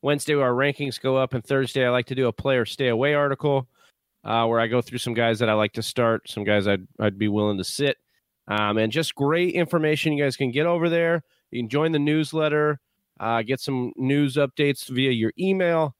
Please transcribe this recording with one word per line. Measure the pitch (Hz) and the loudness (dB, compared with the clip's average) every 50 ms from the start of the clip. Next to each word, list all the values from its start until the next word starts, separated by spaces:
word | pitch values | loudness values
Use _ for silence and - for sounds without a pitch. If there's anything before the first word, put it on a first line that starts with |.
Wednesday, | - 139 147 143 - - 151 | 0 0 0 0 0 0 0
our | 143 139 123 123 | 2 2 2 2
rankings | 123 135 143 139 - 147 139 117 - | 2 2 0 0 -2 -6 -6 -6 -4
go | - 135 131 135 | -2 0 0 0
up, | 131 127 - | 0 0 -2
and | 123 110 | -6 -2
Thursday, | - 139 135 135 120 - 139 127 | 0 0 0 0 0 0 0 2
I | 123 | 2
like | 123 123 120 - | 2 0 -2 -2
to | 131 | -2
do | 127 131 120 | 0 0 0
a | 110 | -2
player | - - 139 135 127 113 | -2 -2 0 0 0 0
stay | - - - 143 127 | -2 -4 -2 0 0
away | 117 113 131 143 147 | 0 2 0 2 2
article, | 147 143 143 139 - - 151 143 135 127 _ _ _ _ _ _ _ _ _ _ _ _ | 2 0 0 -2 -2 0 0 0 0 -2 _ _ _ _ _ _ _ _ _ _ _ _
uh, | 107 110 113 117 113 | -2 0 0 2 2
where | 117 117 | 2 2
I | 113 | 0
go | 113 117 123 | 2 0 0
through | 117 - 127 120 | -2 -2 -6 -8
some | - 120 117 | -6 -4 0
guys | 113 117 117 117 107 | 0 2 2 2 2
that | 123 113 | 2 2
I | 107 | 4
like | 107 107 104 _ | 2 2 0 _
to | - 110 | -6 -8
start, | - - - 120 113 113 104 _ - | -6 -2 0 2 2 2 0 _ -8
some | - 107 104 | -8 -6 0
guys | 98 104 104 98 104 | 2 2 2 4 2
I'd, | 101 95 92 - _ - | 0 0 -2 -8 _ -2
I'd | 110 104 98 98 | -2 -2 0 0
be | 107 107 | -2 0
willing | 101 107 104 104 104 95 | 0 2 0 0 0 -2
to | 92 | -4
sit, | - - - 143 139 - _ _ _ _ _ _ _ _ _ _ - | -6 -4 -2 -2 -2 -2 _ _ _ _ _ _ _ _ _ _ -4
um, | 101 107 107 104 104 110 | -2 0 0 0 2 2
and | 110 110 | 0 0
just | 107 156 160 - - | 0 -2 -4 -4 -2
great | - 143 139 156 170 175 185 - | -2 0 0 2 2 0 0 0
information | 180 170 - - 170 156 151 156 147 170 160 151 | 0 -2 0 0 0 2 0 0 0 0 -2 0
you | 143 143 | 2 0
guys | 139 127 | -2 0
can | - 139 127 | -2 -4 -2
get | 117 143 156 | 0 0 0
over | 170 175 175 160 170 | 0 0 0 0 0
there. | 165 170 170 165 170 170 - _ _ _ _ _ | 2 2 2 2 0 -2 -4 _ _ _ _ _
You | - 123 | -8 -8
can | 120 110 | -6 -2
join | 117 143 156 165 | -2 0 0 2
the | 160 151 | 0 0
newsletter, | 143 151 151 156 156 143 - 160 156 151 147 151 151 151 151 139 _ _ _ _ _ _ _ _ | 2 2 2 0 0 -2 -2 -2 0 0 2 2 0 0 -2 -4 _ _ _ _ _ _ _ _
uh, | - 113 117 117 110 | -4 0 0 0 0
get | 107 135 131 | -2 -4 -4
some | - - 139 127 123 120 - - | -2 -4 -4 -4 -4 -4 -4 -4
news | 131 131 139 143 147 139 123 | -2 0 2 2 2 2 2
updates | 143 143 135 _ - 151 143 135 - - - | 0 0 0 _ 0 0 0 0 -2 -6 -6
via | 131 123 135 135 | -2 0 0 2
your | 127 113 110 110 - - | 2 2 0 -2 -2 -2
email | 180 190 190 190 185 175 170 165 160 147 - _ | 0 0 0 2 2 0 2 0 0 -2 -4 _